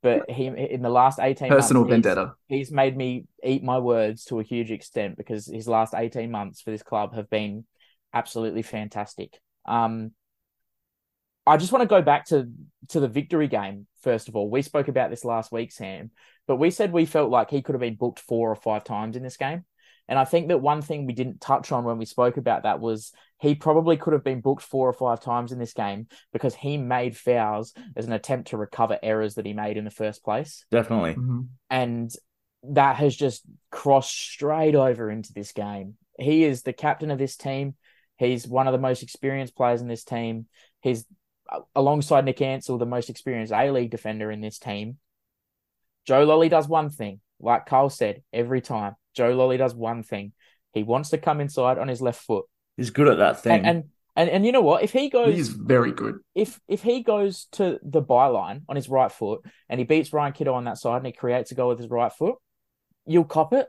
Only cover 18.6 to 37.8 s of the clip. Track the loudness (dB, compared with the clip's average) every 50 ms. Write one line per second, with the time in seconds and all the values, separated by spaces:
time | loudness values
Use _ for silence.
18.6 | _ -4 -4 -4 -4 -6 -8 -6 -6 -8 -10 -10 -12 -12 -10 -8 -6 -6 -6 -8
19.6 | -12 _ _ _ _ _ _ _ _ -2 2 2 2 4 2 0 2 2 0 2
20.6 | 4 2 0 0 -4 -6 -6 -6 -4 -6 -4 -4 -4 -6 -6 -12 0 0 0 0
21.6 | 0 -2 -4 -2 -2 -2 -4 -4 -6 -6 0 2 2 2 2 0 0 0 0 0
22.6 | 0 -2 -2 -2 -2 -4 -4 -4 -8 -16 _ _ _ _ _ _ 0 0 0 2
23.6 | 2 4 4 4 4 4 0 2 2 0 0 0 0 -2 -4 -2 0 -2 -2 -2
24.6 | -6 -6 -2 0 0 0 0 0 -2 -2 -2 -2 -4 -4 -4 -4 -4 -6 -8 -8
25.6 | -8 -8 -6 -6 -6 -6 -6 -8 -12 _ -20 -20 _ _ -8 -4 -4 -4 -4 -4
26.6 | -8 -6 -6 -4 -4 -2 -2 -2 -2 -4 -6 -4 0 0 2 2 2 0 -2 -6
27.6 | -8 -10 _ -20 -20 -12 -10 -10 -6 -6 -6 -6 -4 -4 -6 -6 -6 -8 -8 -8
28.6 | -8 -8 -2 -2 0 0 0 -2 0 -2 0 0 -2 -4 -6 -8 -8 -8 -8 -6
29.6 | -6 -6 -6 -6 -8 -10 -8 -6 -6 -6 -6 -8 _ -4 -4 -4 -4 -8 -14 -20
30.6 | _ _ 0 0 2 2 0 0 0 0 -2 -4 -4 -4 -4 -4 -6 -10 -14 _
31.6 | _ _ -2 -2 -2 -2 -4 -6 -6 -8 -10 -16 _ _ _ _ _ _ _ _
32.6 | -12 0 4 4 4 4 4 4 2 0 2 2 -2 -2 -2 -4 _ -20 -20 _
33.6 | _ _ -16 -4 2 4 4 4 4 0 -8 -10 -10 -12 -8 -6 -2 -2 0 2
34.6 | 2 4 4 4 4 4 2 0 -4 -6 -6 -8 -10 -12 -12 -14 -14 -12 -10 -8
35.6 | -8 -8 -8 -10 -12 -14 -18 _ _ _ _ -4 -2 2 4 4 4 4 2 -2
36.6 | -6 -8 -8 -2 -2 -2 -2 -2 -4 -6 -4 -4 -4 -6 -6 -10 -8 -8 -6 -6
37.6 | -6 -8 -10 _